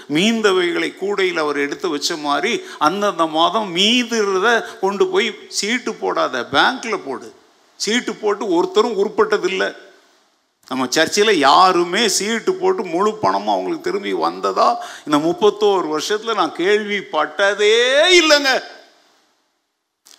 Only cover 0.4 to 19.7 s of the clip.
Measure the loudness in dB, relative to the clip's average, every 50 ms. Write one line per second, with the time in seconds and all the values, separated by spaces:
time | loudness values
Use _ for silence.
0.4 | 2 2 2 2 0 0 -2 -2 -4 -6 -6 -6 -6 -4 -2 0 -2 0 0 -2
1.4 | -2 -2 -2 -2 -4 -4 -4 -6 -4 -4 -4 -4 -4 -6 -6 -4 -2 -2 -2 0
2.4 | 0 -2 -2 -4 -6 -12 -4 0 0 0 2 0 -2 -2 0 0 -2 0 2 0
3.4 | 0 2 0 -2 -4 -2 -2 0 2 2 2 2 0 0 -2 -2 0 0 0 0
4.4 | 2 2 2 0 -2 -6 -8 -4 -4 -2 0 0 0 2 2 0 -2 -2 -4 -8
5.4 | -16 -10 -8 -6 -4 -2 -4 -4 -4 -6 -6 -4 -4 -4 -2 -2 -2 -2 -2 -6
6.4 | -6 0 2 2 2 2 0 -2 -6 -6 -6 -6 -6 -8 -10 -10 -12 -16 -20 _
7.4 | _ _ _ _ _ _ _ -8 -4 -2 -2 0 -2 -4 -6 -4 -2 -2 -2 -2
8.4 | -2 0 2 2 2 2 2 2 2 2 0 0 -2 0 2 0 2 2 2 0
9.4 | 0 -2 -2 -2 -2 -4 -4 -8 -18 -20 -20 _ _ _ _ _ _ _ _ _
10.4 | _ _ _ _ _ -8 -4 -4 -2 0 0 0 0 0 2 2 2 2 2 4
11.4 | 6 6 6 6 6 6 4 2 0 0 0 0 0 0 0 -2 -2 -2 -4 -2
12.4 | -2 -2 -2 0 0 0 0 0 -2 -4 -2 0 0 0 0 0 -2 -2 -2 -2
13.4 | -2 -2 -2 -2 -2 -4 -6 -4 -4 -4 -4 -4 -4 -4 -4 -2 -2 -4 -4 -4
14.4 | -4 -2 0 2 2 2 2 -2 -6 -12 -14 -14 -4 0 0 2 2 0 0 2
15.4 | 2 2 2 4 2 2 2 2 0 -2 -2 -4 -2 -2 -4 -4 -4 -4 -2 -2
16.4 | -2 -2 -2 -2 0 2 2 2 0 -2 -6 -6 -6 -4 -2 -2 -2 -2 0 0
17.4 | 0 0 2 2 2 4 4 4 2 2 2 4 4 6 6 6 6 6 4 4
18.4 | 4 2 0 -2 -2 -8 -16 -20 -20 _ _ _ _ _ _ _ _ _ _ _
19.4 | _ _ _ _ _ _